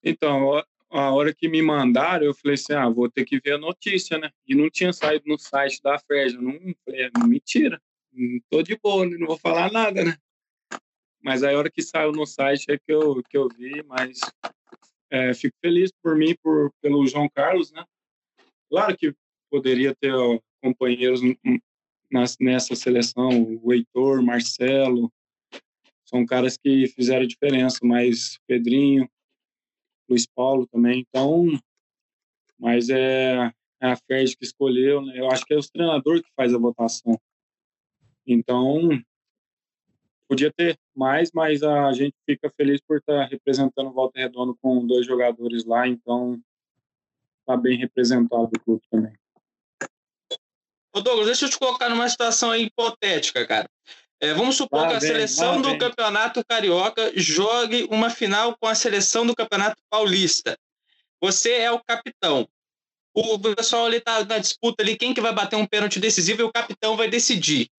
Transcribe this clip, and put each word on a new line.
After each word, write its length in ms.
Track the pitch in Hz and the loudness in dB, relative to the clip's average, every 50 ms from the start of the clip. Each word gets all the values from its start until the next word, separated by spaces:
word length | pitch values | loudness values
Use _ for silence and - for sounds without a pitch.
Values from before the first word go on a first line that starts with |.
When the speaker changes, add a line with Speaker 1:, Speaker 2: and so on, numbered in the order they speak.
| _ | _
Speaker 1:
Então, 540 | 160 160 - - 147 143 135 135 135 143 147 | -4 -4 -2 0 0 0 2 2 2 0 0
a, 80 | - _ _ _ _ _ | -2 _ _ _ _ _
a 200 | - 151 139 139 | -4 -2 0 2
hora 240 | 135 139 147 156 151 | 2 2 2 0 -2
que 140 | _ 165 160 | _ -4 0
me 140 | 160 160 160 | 0 2 2
mandaram, 640 | 156 151 147 135 127 120 123 143 170 180 170 151 | 2 2 2 2 4 4 4 2 2 0 2 0
eu 80 | 147 139 | 0 0
falei 200 | _ _ 143 143 | _ _ -2 -2
assim, 200 | 135 - - 147 | -2 -2 -2 0
"Ah, 140 | 143 131 120 | 0 2 2
vou 220 | 113 120 120 120 | 2 2 0 0
ter 140 | _ 135 127 | _ -4 -4
que 160 | - 143 135 | -2 -2 -4
ver 140 | _ 143 143 | _ -2 -4
a 40 | 147 | -2
notícia, 600 | 151 160 180 _ - 208 196 185 - - 165 156 | -4 -8 -10 _ -6 -2 -2 -2 -2 -4 -6 -6
né?" 120 | 156 151 _ _ _ | -6 -8 _ _ _
E 80 | 131 135 | 0 2
não 140 | 143 151 156 | 2 2 2
tinha 240 | _ - 185 180 180 | _ 0 -2 0 0
saído 320 | - - 151 151 156 143 | 0 0 0 0 0 _
no 120 | 151 151 147 | -4 -6 -6
site 420 | - - - 139 139 139 135 - _ | -6 -4 -2 -2 -2 -2 -4 -4 _
da 160 | 143 143 143 | -2 -2 -2
ferj. 360 | _ _ 147 143 139 127 120 | _ _ 0 0 0 0 -2
Eu 80 | 123 123 | -4 -6
não, 320 | 127 139 156 185 185 170 _ _ | -8 -8 -8 -10 -12 -12 _ _
falei, 220 | - 127 131 127 | -12 -8 -6 -8
"É 200 | 123 120 120 120 | -4 -2 2 2
mentira, 540 | 117 120 - _ - - - 311 262 - - _ _ _ _ _ _ _ | 4 2 2 _ -2 0 0 0 0 -2 -6 _ _ _ _ _ _ _
não 260 | 127 127 123 123 120 _ _ | -6 -6 -4 -4 -8 _ _
tô 120 | - 156 165 | -2 -2 0
de 160 | 175 214 220 | -2 -6 -4
boa, 260 | - 208 196 190 185 | -2 -2 0 0 0
né? 100 | 180 175 | -2 -4
Não 100 | 170 170 | -6 -6
vou 120 | 156 160 160 | -6 -6 -4
falar 340 | _ 170 165 170 175 190 214 | _ -2 0 0 0 0 0
nada, 320 | 226 226 214 196 190 180 | 0 0 0 0 0 -2
né?" 120 | 170 156 _ _ _ _ _ _ _ _ _ _ _ - - _ _ _ _ _ _ _ _ | -2 -4 _ _ _ _ _ _ _ _ _ _ _ -18 -18 _ _ _ _ _ _ _ _
Mas 220 | _ 139 131 127 135 | _ -4 -2 0 2
aí 120 | 139 139 | 2 2
a 40 | 143 | 2
hora 120 | 147 156 | 0 -2
que 120 | _ - 160 | _ -6 -10
saiu 300 | - - 165 156 156 151 | -4 -2 -2 0 0 0
no 140 | 156 151 | -2 -6
site 440 | 147 - - 139 139 143 143 - - | -6 -4 -2 0 0 0 -2 -2 -4
é 60 | 147 | -6
que 160 | 143 _ - 156 | -6 _ 0 0
eu, 300 | 151 156 151 139 127 123 | 2 2 2 0 -2 -6
que 160 | _ - 143 | _ -2 0
eu 100 | 135 123 | 0 0
vi, 340 | 117 117 123 131 139 147 151 | -4 -8 -16 -14 -12 -14 -14
mas, 360 | 143 131 131 127 127 127 - - - - _ - - _ _ _ _ - _ _ _ _ _ _ _ | _ -6 -6 -6 -6 -6 -10 -10 -10 -10 _ -18 -18 _ _ _ _ -20 _ _ _ _ _ _ _
é, 220 | - 131 127 127 123 | -2 -2 0 0 -2
fico 240 | - - 135 - _ | -2 -2 -6 -6 _
feliz 300 | - 175 170 175 185 185 _ _ _ | -2 0 2 2 2 0 _ _ _
por 120 | 165 160 | 0 2
mim, 220 | 156 156 160 170 - _ | 2 2 2 0 0 _
por, 280 | 160 156 151 147 143 _ _ - | 0 2 2 2 0 _ _ -2
pelo 240 | 147 143 143 139 | 0 2 4 2
João 220 | 131 127 147 147 147 | 2 2 0 -2 -2
Carlos, 440 | _ 139 139 160 185 180 160 143 156 | _ -2 0 2 2 0 0 -2 _
né? 100 | 160 175 _ _ _ _ _ _ _ _ _ _ _ _ _ _ _ _ _ | -18 -20 _ _ _ _ _ _ _ _ _ _ _ _ _ _ _ _ _
Claro 260 | - 185 214 196 190 | 0 0 0 0 -2
que 180 | - - 147 143 _ _ _ _ _ _ _ | -2 -2 -4 -4 _ _ _ _ _ _ _
poderia 440 | - 143 135 131 127 123 131 139 135 | -4 -2 2 2 2 2 2 0 0
ter, 200 | _ - 139 135 | _ -2 0 0
ó, 260 | 127 123 120 117 113 _ _ _ _ - | 2 2 2 0 0 _ _ _ _ -2
companheiros 580 | 135 127 _ 127 123 123 123 123 127 127 123 | -2 -2 _ 0 0 0 2 2 0 0 2
n-, 180 | 123 127 127 _ _ | 2 0 0 _ _
n-, 160 | - 123 120 _ _ _ _ _ _ _ _ _ _ | 0 0 0 _ _ _ _ _ _ _ _ _ _
nas, 280 | 135 127 123 123 - _ | 0 0 0 0 0 _
nessa 340 | 131 127 127 127 117 - 127 | 0 2 2 0 -2 -4 -6
seleção, 880 | 117 - 123 123 120 117 117 - 123 127 131 127 120 113 113 113 113 113 | -4 -2 0 2 2 0 -2 -2 -2 0 2 2 2 2 0 -2 -4 0
o 80 | 120 | 2
Heitor, 520 | 123 120 117 _ _ 123 131 139 135 135 123 | 2 2 2 _ _ 0 2 2 2 2 2
Marcelo, 920 | 123 120 120 120 - - - 123 127 135 135 135 131 123 120 120 117 _ _ _ _ _ _ _ _ - - _ _ _ _ _ _ _ _ _ | 2 0 0 -4 -4 -4 -2 0 0 2 2 2 2 2 0 0 -2 _ _ _ _ _ _ _ _ -20 -20 _ _ _ _ _ _ _ _ _
são 180 | _ - 123 120 | _ -2 -2 0
caras 320 | 120 127 127 123 127 123 | 2 0 0 0 0 -2
que 300 | - _ 143 135 135 131 131 | -2 _ 2 4 4 2 2
fizeram 380 | - - 123 120 131 127 131 | 0 -2 0 0 2 0 0
diferença, 540 | 120 120 _ - 143 135 131 127 131 123 - 123 | -2 -4 _ 0 0 2 2 2 0 -2 0 2
mas 560 | 120 120 123 120 123 117 117 - - - - _ | 2 2 4 4 2 0 0 -4 -10 -12 -16 _
Pedrinho, 600 | _ 127 120 117 120 123 135 143 139 139 135 131 123 _ _ _ _ _ _ _ _ _ _ _ _ _ _ _ _ _ _ _ _ | _ -2 0 0 2 2 4 4 4 4 4 2 0 _ _ _ _ _ _ _ _ _ _ _ _ _ _ _ _ _ _ _ _
Luiz 180 | 127 120 113 | 0 0 0
Paulo 400 | _ _ - 127 131 135 131 123 | _ _ -2 0 0 2 0 -2
também, 340 | - - 117 120 120 123 127 | -2 0 2 2 2 2 0
então, 460 | 127 _ - 131 131 139 156 170 175 170 151 139 _ _ _ _ _ _ _ _ _ _ _ _ _ _ _ _ _ _ _ _ | -4 _ -2 0 0 2 2 4 2 2 0 -2 _ _ _ _ _ _ _ _ _ _ _ _ _ _ _ _ _ _ _ _
mas 300 | 123 117 120 120 117 120 | -2 0 2 2 2 2
é, 640 | 131 131 131 131 131 131 131 131 127 127 123 117 117 _ _ _ _ _ | 0 0 2 2 2 2 0 0 0 0 -2 -2 -4 _ _ _ _ _
é 60 | 127 | -2
a 100 | 127 123 | -2 -2
ferj 380 | - _ _ 131 135 135 127 127 | -2 _ _ 0 2 2 0 0
que 80 | _ 131 | _ -12
escolheu, 580 | 120 - _ 139 135 123 123 127 139 143 143 139 | -14 -6 _ 0 0 2 2 2 2 2 0 -2
né? 180 | 135 127 127 | -6 -8 -4
Eu 100 | 127 131 | -2 0
acho 140 | 131 131 - | 0 -2 0
que 80 | _ 151 | _ 0
é 60 | 151 | 0
os 100 | 143 - | 0 -2
treinadores 540 | _ - 170 165 160 143 131 151 165 170 170 | _ -2 0 0 0 0 0 2 0 0 0
que 100 | _ _ | _ _
faz 200 | - 131 120 123 | -2 0 2 2
a 40 | 120 | 2
votação. 640 | 117 120 117 - 117 113 - - _ 120 113 104 _ _ _ _ _ _ _ _ _ _ _ _ _ _ _ _ _ _ _ _ _ | 2 0 0 0 -4 -4 -4 -4 _ -2 -2 -2 _ _ _ _ _ _ _ _ _ _ _ _ _ _ _ _ _ _ _ _ _
Então, 640 | 131 123 117 117 - 123 123 127 135 143 156 170 170 151 127 - _ _ _ _ _ _ _ _ _ _ _ _ _ _ _ _ _ _ _ _ _ _ _ _ | 0 2 2 2 0 0 0 2 2 0 2 2 2 2 0 -2 _ _ _ _ _ _ _ _ _ _ _ _ _ _ _ _ _ _ _ _ _ _ _ _
podia 240 | _ 139 131 139 151 | _ -2 0 0 0
ter 280 | - - 170 170 156 _ _ _ _ | 0 0 0 0 0 _ _ _ _
mais, 340 | 135 135 131 139 156 170 165 _ | -2 0 0 2 2 0 0 _
mas 300 | 165 160 156 151 143 147 | 0 2 2 2 2 2
a 300 | 151 147 147 143 139 131 | 2 2 4 2 2 2
gente 240 | 123 139 143 - _ _ | 2 -2 -2 -4 _ _
fica 260 | - 143 - - 147 _ | -6 -4 -4 -4 -8 _
feliz 240 | - 147 139 139 139 | 0 2 2 2 0
por 220 | _ _ 156 147 _ | _ _ -2 -2 _
tá 240 | - 147 143 139 | 0 0 0 0
representando 640 | 123 139 135 _ 139 135 131 139 131 - - 131 135 | -4 -6 -6 _ 0 0 2 2 0 0 -4 -8 -4
o 40 | 127 | -2
Volta 260 | 131 131 127 _ 131 | -2 -2 -2 _ -6
Redonda 360 | 131 123 123 123 127 127 120 _ - | -8 -6 -4 -4 -4 -4 -6 _ -2
com 240 | 131 127 127 120 | 0 0 2 2
dois 200 | 117 127 123 120 | 2 2 2 2
jogadores 600 | 120 131 123 123 123 117 117 120 120 117 117 110 | 0 0 0 2 0 0 -2 -6 -4 -4 -4 -2
lá, 200 | 117 117 120 123 | 0 0 0 0
então 540 | 127 123 117 _ 120 120 123 123 123 123 117 120 _ _ _ _ _ _ _ _ _ _ _ _ _ _ _ _ _ _ _ _ | 0 -2 -4 _ -4 -4 -2 -2 -4 -6 -8 -12 _ _ _ _ _ _ _ _ _ _ _ _ _ _ _ _ _ _ _ _
tá 100 | - 127 | -2 -2
bem 200 | 123 120 127 127 | 0 2 2 0
representado 760 | 120 127 120 _ - 123 117 131 123 117 117 120 117 117 113 113 | 0 -2 -4 _ 0 0 2 2 2 2 2 2 0 -2 -2 -2
o 60 | 113 | -6
clube 220 | _ - 113 110 _ _ | _ -2 -2 -2 _ _
também. 240 | - 110 110 110 110 _ _ _ _ _ _ _ _ _ _ _ _ _ - - _ _ _ _ _ _ _ _ - - _ _ _ _ _ _ _ _ _ _ _ | -2 -2 -2 -2 -8 _ _ _ _ _ _ _ _ _ _ _ _ _ -14 -14 _ _ _ _ _ _ _ _ -16 -16 _ _ _ _ _ _ _ _ _ _ _
Speaker 2:
Ô, 60 | 202 | -2
Douglas, 260 | 202 247 247 220 214 | 0 0 2 2 2
deixa 200 | 214 247 - 285 | 2 0 0 0
eu 40 | 262 | -2
te 80 | - - | -2 -2
colocar 300 | 262 254 240 - 247 240 | -2 -2 -2 0 -2 -2
numa 200 | 233 233 240 247 | 0 0 0 -2
situação 440 | 240 - 240 233 226 - 247 233 226 | -2 -2 -2 0 0 0 0 0 0
aí 140 | 226 226 | 0 -2
hipotética, 800 | 214 _ - 226 226 220 _ - 196 185 151 - - - 127 117 | -4 _ -2 -2 -2 -2 _ -4 -2 -2 -2 -2 -4 -4 -4 -4
cara. 220 | - 113 110 - - _ _ _ - - - _ _ _ _ | -2 -2 -2 -2 -4 _ _ _ -20 -20 -20 _ _ _ _
É, 120 | 147 151 156 | -4 -2 0
vamos 220 | 165 226 262 269 | 0 0 0 0
supor 280 | - 294 - - 147 160 | -2 -2 -2 0 0 0
Speaker 1:
Lá 80 | 165 | 2
Speaker 2:
que 40 | 165 | 0
a 40 | - | 0
Speaker 1:
vem, 80 | 147 156 | 0 0
Speaker 2:
seleção 480 | 156 - 214 - - - - - - | 0 0 -2 -2 -2 -2 0 0 0
Speaker 1:
lá 60 | - 262 | 0 0
Speaker 2:
do 80 | 277 | -2
Speaker 1:
vem. 80 | - - | -2 -2
Speaker 2:
Campeonato 640 | 247 240 233 - 226 214 202 208 220 233 233 247 220 _ | -4 -4 -2 -2 -2 0 0 0 -2 -2 -2 -6 -4 _
Carioca 640 | 233 226 208 196 175 175 185 220 - - 226 - - | -2 -2 0 2 2 2 0 -2 -2 -2 -4 -4 -2
jogue 720 | 190 175 165 156 165 196 214 233 240 240 220 220 247 214 - | -2 -2 0 0 0 0 0 0 0 -2 0 -2 -2 -2 -2
uma 180 | 220 220 226 226 | 0 0 0 0
final 480 | 233 - 240 196 196 208 226 240 226 | -2 -4 -4 -2 0 0 0 -2 -4
com 120 | _ - 220 | _ -4 -2
a 80 | 220 | -2
seleção 500 | 214 - 240 202 202 190 - - 226 233 | 0 0 0 0 0 0 0 0 0 0
do 80 | 233 240 | 0 0
Campeonato 480 | - 226 220 208 190 202 214 214 _ _ _ | -2 -4 -4 -2 -2 -2 -2 -4 _ _ _
Paulista. 680 | 208 220 220 202 185 196 190 160 - - - - - - _ _ _ _ _ _ _ _ _ _ _ _ | -2 0 2 2 2 2 2 0 0 -2 -2 -6 -8 -8 _ _ _ _ _ _ _ _ _ _ _ _
Você 340 | - 190 185 - - 233 240 | -2 -2 0 0 0 0 0
é 180 | 247 226 240 233 | 0 0 0 -2
o 100 | 240 - | -2 -2
capitão. 640 | - 233 226 - 254 - _ - 170 143 131 110 - _ _ _ _ _ _ _ _ _ _ _ _ _ | -4 -6 -6 -6 -14 -10 _ -2 0 0 0 -2 -4 _ _ _ _ _ _ _ _ _ _ _ _ _
O 240 | 214 220 220 220 202 | -2 0 0 -2 0
pessoal 460 | 196 220 208 220 226 - - 233 233 | 0 -2 -2 0 -2 0 0 2 2
ali 140 | 233 233 233 | 2 0 -2
tá 240 | 226 233 226 220 214 | -2 -2 -2 -2 -2
na 140 | 202 226 214 | 0 -2 -2
disputa 460 | 185 - - - - 233 233 - 214 | -2 -4 -6 -2 -2 -4 -2 0 -2
ali, 120 | 196 226 | -2 -2
quem 160 | 220 240 247 254 | -2 -2 -2 -2
que 80 | - | 0
vai 140 | 214 226 220 | -2 -2 0
bater 220 | 214 202 196 - | -2 -2 -2 -2
um 100 | 214 214 | -2 -2
pênalti 320 | 196 - 208 208 208 208 208 | 0 0 -2 -2 -2 -2 -2
decisivo 440 | 185 226 214 180 170 175 214 214 233 | 0 0 0 0 0 0 0 0 -2
e 20 | |
o 80 | 226 - | -2 -2
capitão 440 | 233 226 - 202 _ - 220 220 | -4 -6 -6 -8 _ -4 -4 0
vai 120 | 214 226 220 | 0 -2 0
decidir. 600 | 202 240 - - 233 190 156 - 156 139 165 - _ | 0 -2 0 0 -2 -2 0 -2 0 -2 -2 -4 _